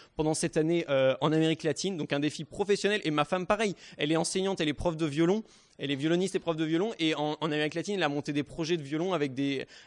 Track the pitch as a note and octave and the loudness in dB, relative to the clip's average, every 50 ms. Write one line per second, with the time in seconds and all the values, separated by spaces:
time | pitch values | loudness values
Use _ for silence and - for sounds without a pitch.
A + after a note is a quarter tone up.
0 | - - _ - D#3+ D#3 D#3 - - E3 - E3 D#3 D#3+ E3+ E3+ E3 - C#3 C3+ | -20 -12 _ -2 0 0 0 0 0 0 2 2 2 2 2 0 0 2 2 4
1 | C3 C3 C3 - C#3 D#3 D#3 D#3+ D#3+ D#3+ - - - D#3+ C#3+ - - F#3 G3 D#3+ | 4 4 4 4 2 2 4 4 4 4 2 0 -2 -4 -2 -2 -2 -4 -2 -4
2 | C#3+ - - C#3+ C#3+ D3+ - - D#3+ - - - G3+ F#3 G#3 F#3+ - G3 G#3 G#3+ | -4 -2 -2 0 0 -2 -2 -4 -10 -10 -4 -4 0 2 2 2 2 0 0 0
3 | - D#3+ D3+ D3+ D3 - - F#3 F#3 - G#3 G3+ A3+ G#3 E3+ - - - - - | 0 0 2 0 0 0 0 -2 0 0 0 0 0 -2 -2 -4 -10 -14 -8 -4
4 | - D3 D#3+ D#3+ E3+ - - G3 F#3+ G3 F#3+ - E3+ D3+ C#3+ - - F3 E3 D#3 | -2 0 2 2 0 0 0 -2 0 0 0 0 0 -2 -2 0 -2 -2 -2 0
5 | E3 D#3 C#3 D3 E3 E3+ F#3+ A3 G#3+ - - - _ _ _ - - C#3 C#3+ C3 | -2 -2 0 2 4 4 4 2 0 -6 -14 -20 _ _ _ -8 -4 -4 -4 -2
6 | C#3 D#3 E3+ F3 F#3 F#3 - F#3 - E3+ E3 D#3 D#3+ D#3 D#3+ E3 F#3+ A3+ A3+ - | 0 0 2 2 0 0 -2 -4 -2 -2 -2 -2 0 0 0 0 0 -2 -2 0
7 | D#3+ D#3+ D#3 C#3+ D3 D3+ D3+ - - E3 D3+ D3+ D3+ D3+ C#3+ E3+ D#3+ - - F#3+ | 0 0 0 0 0 -2 -2 -2 -2 -2 0 0 0 -2 -2 -4 -4 -2 -2 0
8 | E3+ D3 C#3+ D3 C#3 - D3 C#3+ C#3+ - - - E3 C#3+ F3+ E3+ C#3+ C#3 D3 D#3 | 0 0 0 -2 -2 -2 -2 -2 -2 -4 -4 -6 -2 0 0 -2 -2 -2 -2 -2
9 | E3+ F#3+ F#3 D#3+ D3 C#3+ B2+ B2 C#3 C#3 C#3 C3 B2 - - - - | 0 0 0 0 0 0 -2 0 0 0 0 -2 -4 -8 -12 -20 -12